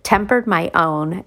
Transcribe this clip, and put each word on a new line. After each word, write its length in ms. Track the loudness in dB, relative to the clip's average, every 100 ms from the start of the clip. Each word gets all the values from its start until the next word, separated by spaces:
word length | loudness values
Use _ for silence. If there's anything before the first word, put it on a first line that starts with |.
tempered 440 | 0 0 2 0 2
my 240 | 0 0
own, 500 | 0 0 0 -4 -6